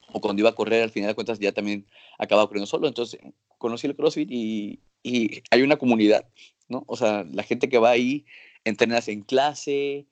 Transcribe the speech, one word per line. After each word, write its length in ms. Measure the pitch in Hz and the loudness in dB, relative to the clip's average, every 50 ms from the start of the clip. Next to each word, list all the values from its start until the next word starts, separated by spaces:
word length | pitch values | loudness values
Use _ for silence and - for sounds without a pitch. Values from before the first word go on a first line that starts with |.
| _ _ | _ _
o 80 | - 107 | -10 -6
cuando 200 | - 107 101 101 | -4 -2 0 4
iba 100 | 104 113 | 4 4
a 40 | 110 | 4
correr, 280 | - 107 101 110 113 | 2 -2 2 2 2
al 80 | 113 110 | 2 0
final 180 | 107 113 101 104 | -2 -4 -4 -4
de 60 | 107 | -4
cuentas 240 | - 110 104 117 101 | -4 -4 -6 -6 -2
ya 140 | 104 98 | -2 -2
también 340 | - - 101 104 104 101 101 _ _ - - - _ _ | -2 -2 -4 -4 -4 -6 -8 _ _ -20 -20 -20 _ _
acababa 300 | 110 101 104 104 107 101 | -4 2 4 4 4 2
corriendo 180 | 104 101 101 | 0 -6 -6
solo. 220 | 101 - 160 156 151 | -4 -4 -2 -2 -2
Entonces 320 | 120 120 120 113 - - - - - _ _ _ _ _ | -4 -4 -8 -8 -8 -18 -18 -20 -20 _ _ _ _ _
conocí 280 | - 120 117 117 - | -6 -6 -6 -4 -6
el 100 | 143 143 | -6 -4
CrossFit 340 | - 143 156 143 143 151 196 | 0 -2 -2 0 -2 -6 -6
y, 500 | 123 123 113 110 110 110 104 104 - - _ _ _ _ | -4 -6 -6 -4 -4 -6 -6 -8 -10 -14 _ _ _ _
y 400 | _ 113 123 123 113 104 - - _ - | _ -4 -2 0 0 0 -4 -6 _ 2
hay 120 | - 120 | 4 4
una 140 | 131 139 151 | 6 6 4
comunidad, 500 | 147 - 127 120 110 107 104 107 - - _ _ _ - - _ _ _ _ | 2 4 2 2 4 6 4 4 4 2 _ _ _ -20 -20 _ _ _ _
¿no? 160 | 117 131 127 | -10 -10 -8
O 100 | _ 113 | _ -6
sea, 280 | 107 120 110 107 104 95 80 | -2 0 0 0 0 -4 -6
la 100 | 67 95 | -8 -8
gente 260 | 110 - 120 120 135 131 | -4 -4 -2 -2 -2 2
que 100 | 127 120 | 4 4
va 120 | 110 120 | 4 6
ahí, 340 | 123 120 123 123 135 147 - _ - - - - _ _ _ | 4 2 2 0 -2 -4 -6 _ -20 -20 -20 -20 _ _ _
entrenas 440 | 113 104 - 123 113 117 120 117 - | -6 0 0 0 2 2 -2 -2 -2
en 140 | 107 104 | -8 -10
clase 840 | 101 _ 131 131 135 147 147 139 - - 143 139 139 139 139 143 143 _ | -8 _ 0 2 2 2 -2 -4 -6 -4 -4 -2 -2 -4 -6 -8 -10 _